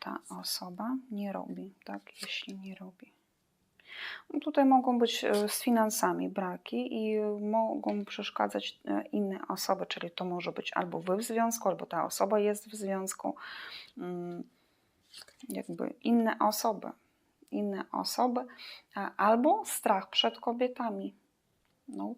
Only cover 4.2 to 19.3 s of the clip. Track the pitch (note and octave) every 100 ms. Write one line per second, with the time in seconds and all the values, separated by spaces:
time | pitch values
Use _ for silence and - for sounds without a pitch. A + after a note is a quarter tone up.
4.2 | - D4 D4+ D4 C4+ C4 B3+ A#3+ A#3 -
5.2 | - G#3 G#3 - - A#3 A3 G#3+ F#3 F3
6.2 | F#3 F#3+ F#3 F3+ - A#3 B3 A#3 A3 G#3+
7.2 | G#3+ G#3 G#3 A3 A3 A3+ G#3+ G#3 G3+ -
8.2 | G3+ - G#3 G3+ - - - G3+ - G#3
9.2 | G3+ F#3+ - F#3+ - F#3 F3+ - F3 -
10.2 | F3+ F3 F3 E3 - - F3+ E3 F3 F#3+
11.2 | A#3 A3+ A#3 A#3 G3 E3+ - E3+ B2 -
12.2 | G3+ G#3+ G#3 G#3 - G#3+ G3 F#3+ F#3+ -
13.2 | - - - - - - - - F3+ F3+
14.2 | F3 F3 - _ _ _ _ _ _ -
15.2 | - - - F#3+ - E3+ - - - A#3
16.2 | A3+ A3+ G#3 G#3+ A#3 F#3+ - - _ _
17.2 | _ _ _ G3+ G#3 F#3+ - - F#3 -
18.2 | B3 B3 B3 - - - _ - G3 -
19.2 | G3